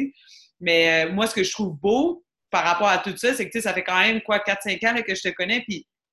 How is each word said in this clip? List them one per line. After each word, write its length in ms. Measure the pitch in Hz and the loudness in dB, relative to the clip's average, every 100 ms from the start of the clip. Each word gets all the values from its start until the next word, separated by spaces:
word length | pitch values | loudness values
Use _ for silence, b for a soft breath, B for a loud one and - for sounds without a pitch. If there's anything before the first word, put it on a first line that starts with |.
| 277 | -6
sais. 60 | b b b b _ | b b b b _
Mais, 460 | 175 165 165 165 165 | 2 4 4 4 2
euh, 60 | |
moi, 140 | 190 190 | 0 0
ce 80 | 180 | 0
que 80 | |
je 80 | 185 | -2
trouve 260 | - 196 147 | -2 -4 -2
beau 460 | 196 247 339 349 _ _ _ | 0 2 2 -2 _ _ _
par 140 | 185 165 | 0 2
rapport 240 | 175 202 | 2 2
à 80 | 180 | 2
tout 180 | 202 - | -2 -2
ça, 180 | 240 | -2
c'est 120 | 262 185 | -2 -4
que, 40 | |
tu 60 | 233 | -4
sais, 40 | 214 | -2
ça 40 | |
fait 100 | 180 180 | -4 0
quand 140 | 185 | 2
même, 180 | 208 226 | 2 2
quoi, 180 | - 208 | 0 0
quatre, 240 | 202 202 | 0 -2
cinq 200 | 208 180 | -2 -2
ans, 80 | 226 | 0
là, 80 | 240 | 0
que 140 | 220 185 | -2 -4
je 60 | |
te 80 | 185 | -4
connais, 320 | 175 185 240 | -4 -2 -2
puis, 260 | - 170 - _ _ | -4 -10 -10 _ _